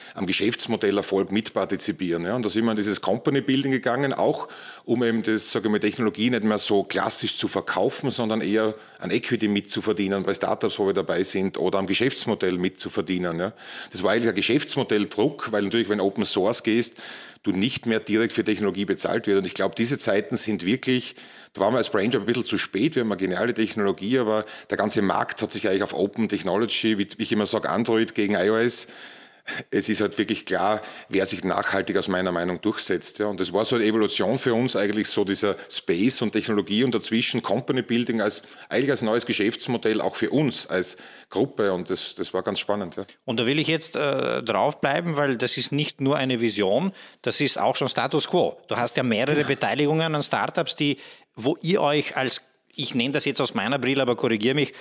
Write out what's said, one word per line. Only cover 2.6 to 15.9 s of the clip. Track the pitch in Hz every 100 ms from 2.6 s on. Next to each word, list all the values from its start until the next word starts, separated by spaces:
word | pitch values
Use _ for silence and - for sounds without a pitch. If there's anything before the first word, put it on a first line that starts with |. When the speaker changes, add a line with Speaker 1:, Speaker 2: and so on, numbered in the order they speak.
| 117
Speaker 1:
wir |
in | 107
dieses | 104 98
Company | - 117 151 139
Building | 139 135 135
gegangen, | 131 127 123 139
auch | - 123 - - - - - -
um | 120
eben | 117 113
das, | 110 110 -
sag | 117 107
ich |
mal, | 104
Technologie | 104 107 110 - 113
nicht | 120
mehr | 107 104
so | - 101
klassisch | 92 95 98 - 113 -
zu | 110
verkaufen, | 98 - - 110 - 139
sondern | - 113 110
eher | 87 107 110 110 - -
an | 92
Equity | 104 - 117 107
mitzuverdienen | 101 - - 107 104 98 98
bei | 95 95
Startups, | 95 107 107 -
wo | 98
wir |
dabei | 98 90 87
sind, | 95 98 95 -
oder | 90 98
am | 92
Geschäftsmodell | 98 123 - - 104 92 90
mitzuverdienen. | 92 - - - 85 90 90 82
Ja? | 95 - - - -
Das | 87
war | 92
eigentlich | 107 117
ein | 101
Geschäftsmodelldruck, | 101 131 - - 120 107 101 - 123 - -
weil | 107
natürlich, | 98 113
wenn | 98